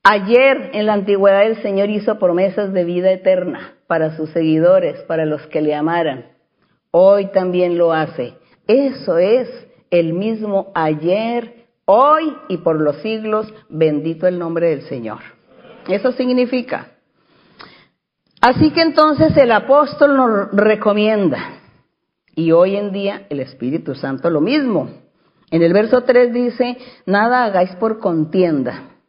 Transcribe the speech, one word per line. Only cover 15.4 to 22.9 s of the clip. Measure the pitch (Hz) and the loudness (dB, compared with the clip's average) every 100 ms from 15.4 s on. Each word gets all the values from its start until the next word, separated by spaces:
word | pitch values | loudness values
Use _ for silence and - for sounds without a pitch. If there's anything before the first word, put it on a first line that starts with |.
| _ _ - - - | _ _ -20 -18 -6
Eso | 196 254 | -2 -2
significa. | 254 254 254 247 254 240 - - _ _ _ _ _ _ _ - _ _ _ _ _ _ _ | -2 -2 0 0 -4 -6 -12 -12 _ _ _ _ _ _ _ -20 _ _ _ _ _ _ _
Así | 240 254 311 | 2 4 2
que | 330 | 2
entonces | 330 320 302 285 311 302 | 2 4 2 4 2 4
el | 247 | 4
apóstol | 214 - 285 294 - 285 269 | 2 4 2 2 2 2 4
nos | 254 208 196 | 2 0 -2
recomienda, | 202 214 208 214 208 214 214 185 117 - - _ _ _ _ _ _ _ | 0 2 2 0 0 0 0 0 -2 -10 -18 _ _ _ _ _ _ _
y | - 160 | -4 2
hoy | 165 190 | 4 4
en | 202 202 | 0 -6